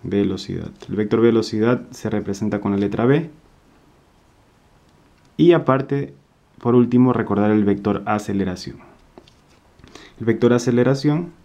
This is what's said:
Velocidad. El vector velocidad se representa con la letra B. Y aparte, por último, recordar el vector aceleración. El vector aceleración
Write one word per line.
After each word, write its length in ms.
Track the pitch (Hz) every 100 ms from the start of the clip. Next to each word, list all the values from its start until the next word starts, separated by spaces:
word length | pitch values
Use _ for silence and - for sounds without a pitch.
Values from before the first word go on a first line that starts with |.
Velocidad. 680 | 92 98 98 92 - 90 80 - -
El 60 | 95
vector 260 | 107 113
velocidad 640 | 117 110 107 107 113 123 -
se 180 | - 107
representa 500 | 107 101 98 107 104
con 120 | 101
la 60 | 101
letra 280 | 101 101 117
B. 240 | 147 160 - _ _ _ _ _ _ _ _ _ _ _ _ _ _ _ _ _ _ _ -
Y 140 | 165
aparte, 600 | 170 170 135 131 143 - - _ _ _ -
por 140 | 120
último, 400 | 123 120 123 127
recordar 380 | 117 98 101 104
el 120 | 107
vector 380 | 101 98 101 101 -
aceleración. 760 | 104 - 98 92 90 - - - _ _ - _ _ _ _ _ _ - - - -
El 60 | 110
vector 260 | 107 120
aceleración 800 | 120 127 120 120 139 147 151 175 -